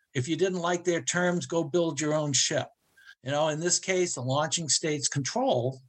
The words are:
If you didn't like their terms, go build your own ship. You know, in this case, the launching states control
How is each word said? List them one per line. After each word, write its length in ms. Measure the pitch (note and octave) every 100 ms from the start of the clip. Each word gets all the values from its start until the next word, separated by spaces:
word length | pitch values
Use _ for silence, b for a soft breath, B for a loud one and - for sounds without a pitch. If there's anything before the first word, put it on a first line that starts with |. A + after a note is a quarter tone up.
| _ C3+
If 120 | B2+
you 80 | D#3
didn't 260 | F#3+ F#3
like 220 | E3+ F3
their 200 | F3 E3+
terms, 420 | - F3 F3+ F3 C3
go 180 | E3+
build 380 | D3+ F3 E3 C#3+
your 140 | D3+ D#3
own 180 | D3
ship. 340 | - - D3 - _ _ B B B
You 80 | B2
know, 180 | C#3+ D#3
in 100 | D3+
this 200 | E3+ -
case, 360 | - F#3 F3 C#3
the 60 |
launching 480 | B2 C#3+ D#3 F3 D3+
states 380 | - D#3+ D3 B2+
control 760 | D3 C3 - C4 C3 B2+ C3